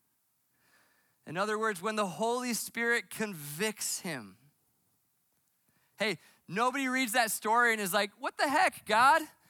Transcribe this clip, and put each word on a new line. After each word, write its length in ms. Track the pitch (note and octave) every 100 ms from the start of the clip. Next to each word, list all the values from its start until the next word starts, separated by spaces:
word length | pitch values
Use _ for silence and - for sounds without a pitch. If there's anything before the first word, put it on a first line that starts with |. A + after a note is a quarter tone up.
| _ _ _ _ _ _ _ _ _ _ _ _ -
In 100 | E3
other 220 | G#3 G#3+
words, 220 | A3 F3+
when 160 | G#3 G#3+
the 100 | G3
Holy 480 | D#3 A3+ B3 B3
Spirit 560 | A3 - A#3 A#3 A#3 F#3+
convicts 880 | - G#3+ E3 D3 D3 A3 - - -
him. 360 | F3 C3+ G2+ F#2+ C#3+ _ _ _ _ _ _ _ _ _ _ _ _ _ _ -
Hey, 220 | G#3+ E3+ - _ -
nobody 420 | F#3 B3+ C4+ C4
reads 240 | B3+ B3
that 180 | B3 A3+
story 420 | - G#3+ A#3 A#3+
and 80 | A3
is 140 | F#3+
like, 160 | G3+ G3+ -
"What 180 | C4+ -
the 120 | D#4
heck, 360 | D4 E4+ - -
God? 360 | G#3+ C4 D#4+ D#4 _